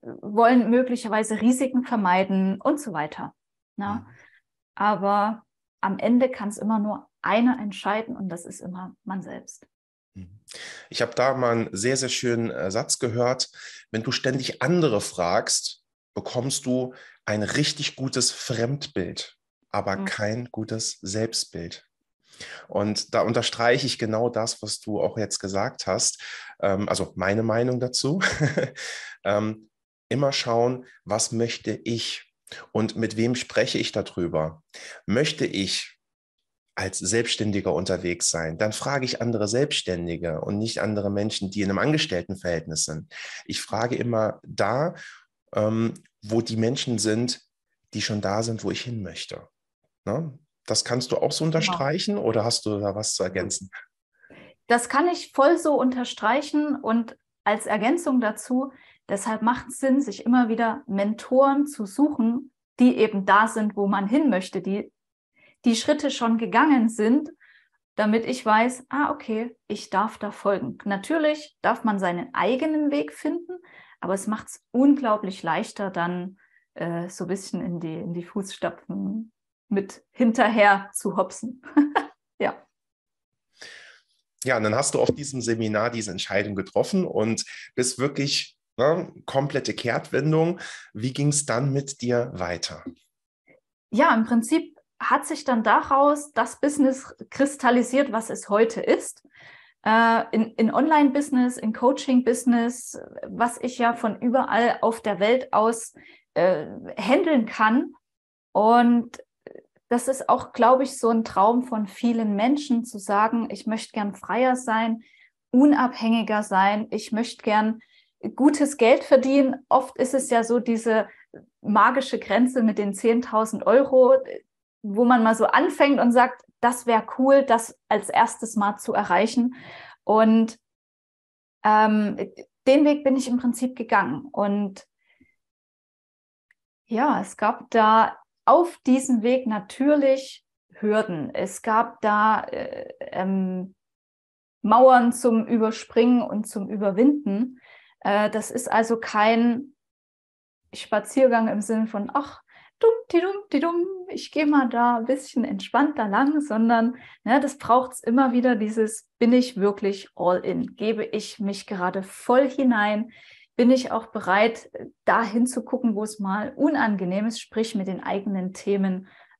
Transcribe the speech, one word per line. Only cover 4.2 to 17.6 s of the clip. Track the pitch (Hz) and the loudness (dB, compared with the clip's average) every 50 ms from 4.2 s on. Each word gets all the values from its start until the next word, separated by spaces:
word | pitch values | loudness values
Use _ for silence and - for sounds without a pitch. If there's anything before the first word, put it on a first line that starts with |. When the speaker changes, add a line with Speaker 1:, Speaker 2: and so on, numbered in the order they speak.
| _ _ _ _ _ _ _ _ _ _ _ | _ _ _ _ _ _ _ _ _ _ _
Speaker 1:
Aber | - 196 208 214 170 190 196 202 208 202 214 226 220 _ _ _ _ _ _ _ _ | -2 0 0 0 0 0 0 0 2 0 0 -2 -6 _ _ _ _ _ _ _ _
am | - 196 190 190 | -4 -4 -2 0
Ende | - 220 240 247 262 254 | 2 2 4 4 2 2
kann's | 254 - 208 208 208 | -2 -4 -8 -8 -8
immer | - - 214 220 214 | -6 -4 -2 -2 -2
nur | 208 214 208 - - _ _ _ | -2 -4 -6 -8 -12 _ _ _
einer | - - 196 226 240 254 247 240 | -4 0 2 2 4 2 2 0
entscheiden | 214 202 190 - - 196 208 220 220 - 247 | -4 -10 -10 -8 -6 -4 -4 -4 -6 -8 -10
und | - 196 185 | -10 -8 -8
das | 170 175 - | -10 -10 -12
ist | - - - | -16 -16 -14
immer | - 180 180 185 185 190 - _ _ | -14 -12 -12 -12 -14 -16 -18 _ _
man | 214 190 190 | -10 -10 -10
selbst. | 165 - 135 - - - - - _ _ _ _ _ _ _ _ _ _ _ | -10 -12 -14 -16 -16 -20 -20 -20 _ _ _ _ _ _ _ _ _ _ _
Speaker 2:
Mhm. | 95 92 87 98 107 _ - - - - - - - - - | -20 -20 -20 -20 -20 _ -20 -20 -18 -18 -18 -18 -20 -18 -10
Ich | - - | -4 -4
hab | 120 117 - | -4 -2 0
da | - 123 135 131 | 0 0 0 0
mal | 127 123 120 | 0 0 2
einen | 117 117 110 110 | 2 0 -2 -4
sehr, | - 95 104 123 135 | -4 -4 -2 -2 0
sehr | 131 135 120 | -2 -2 -4
schönen, | - - - 120 117 117 117 110 | -4 -4 -2 -2 -2 -2 -2 -4
äh, | - 64 80 95 | -4 -4 -6 -4
Satz | 95 113 135 - - - | -4 -4 -4 -4 -4 -4
gehört. | 135 120 110 123 120 123 131 131 - - - - - - - - - _ | -4 -4 -2 0 0 0 0 -2 -4 -8 -10 -16 -20 -20 -20 -20 -12 _
"Wenn | - 113 113 | -8 -6 -4
du | 139 | -4
ständig | 123 - - 131 131 131 127 - - - | -4 -2 -2 -2 -2 -2 -4 -6 -6 -4
andere | 131 139 175 180 156 143 110 101 | -2 0 2 2 2 2 2 0
fragst, | - - - - 85 85 92 113 - - - - - - - - _ _ _ _ _ _ - | -2 -4 -4 -4 -2 0 0 0 0 0 -2 -4 -4 -8 -12 -16 _ _ _ _ _ _ -12
bekommst | 104 101 - - 123 123 135 127 - - | -12 -10 -8 -6 -4 -4 -4 -4 -4 -2
du | 127 127 127 127 127 127 - - - _ _ _ | -2 -2 -2 -2 -6 -8 -14 -20 -20 _ _ _
ein | - 104 107 104 | -6 -4 -4 -2
richtig | 95 - 135 | -2 -2 -2